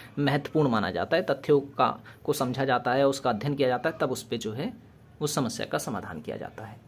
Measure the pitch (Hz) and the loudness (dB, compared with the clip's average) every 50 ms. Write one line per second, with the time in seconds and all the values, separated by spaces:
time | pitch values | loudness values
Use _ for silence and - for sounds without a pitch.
0 | - - - - 143 135 143 147 147 - - 156 151 135 113 107 101 92 90 85 | -18 -10 -4 0 2 2 2 2 0 0 2 4 4 4 4 2 2 0 0 -2
1 | 87 - 131 131 - - 139 139 - - 147 143 139 143 - - 127 110 - - | -2 0 0 0 2 0 -2 -2 2 4 4 4 4 2 0 2 2 2 2 -2
2 | - - - - - - 143 - 131 123 127 131 135 135 127 123 123 127 123 135 | -8 -18 -20 -10 -4 -2 -2 0 0 -2 0 0 2 2 2 2 2 2 2 4
3 | 139 139 135 139 - 127 117 104 107 147 143 139 139 127 127 - - 160 160 - | 4 4 2 2 0 0 0 0 0 -2 0 2 2 2 2 2 0 -2 -2 0
4 | 160 143 127 113 - - 117 117 - 110 107 123 160 247 - - - - - - | -2 -2 -2 -4 -6 -6 -6 -4 -4 -4 -4 -4 -6 -6 -8 -10 -18 -20 -20 -20
5 | - - - - 151 147 - 160 135 110 - - 113 - - - - 156 117 95 | -20 -20 -10 -4 -4 -2 0 0 0 0 -2 -4 -6 -2 -2 -4 -2 -2 -6 -6
6 | 90 - 87 80 76 - - - - - - - 107 107 - - - | -6 -8 -10 -10 -8 -8 -8 -8 -8 -10 -12 -12 -14 -14 -14 -16 -20